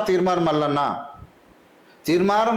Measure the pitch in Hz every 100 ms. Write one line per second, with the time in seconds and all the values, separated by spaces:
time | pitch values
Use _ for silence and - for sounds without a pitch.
0 | 214 180 185 175 160 151 147 143 131 90
1 | - - - _ _ - _ _ - -
2 | - 175 196 208 226